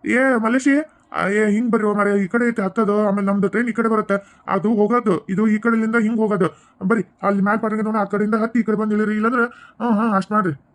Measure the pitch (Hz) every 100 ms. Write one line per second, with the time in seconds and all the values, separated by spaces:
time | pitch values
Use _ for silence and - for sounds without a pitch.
0 | - 240 269 247 220 247 262 277 302 _
1 | _ - 175 208 214 208 240 226 208 208
2 | 202 202 190 233 240 233 190 190 214 208
3 | 214 196 196 202 196 208 240 - 226 220
4 | - 202 - - - 190 202 220 208 240
5 | 220 160 - 190 220 214 233 226 220 233
6 | 214 233 220 202 175 - _ _ 185 226
7 | 180 _ 190 202 202 214 220 214 214 220
8 | 285 208 208 220 226 240 220 214 220 208
9 | 214 214 220 254 233 - - _ 233 208
10 | 226 196 185 214 190 139 _